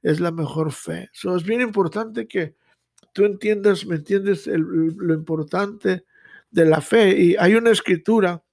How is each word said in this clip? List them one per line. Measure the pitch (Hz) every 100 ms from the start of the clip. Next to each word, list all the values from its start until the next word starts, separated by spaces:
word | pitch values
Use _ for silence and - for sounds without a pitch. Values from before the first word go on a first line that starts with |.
es | - 151
la | 170
mejor | 165 151 160 156
fe. | - - 165 185
So, | - 185 180
es |
bien | 170 233
importante | 247 202 175 202 226 220 -
que | - 156 _ _ _ _ _ _
tú | -
entiendas, | 208 196 208 214 202 180 -
¿me | 165
entiendes? | 151 196 196 190 -
El, | 165
lo | 160 165 160 180 180
importante | 160 156 160 151 180 202 208 196 180 _ _ _ - _
de | - 160
la | 156
fe. | - 226 202 190
Y | 175 202
hay | 180 226
una | 233
escritura | 214 - 175 - 226 185 175 _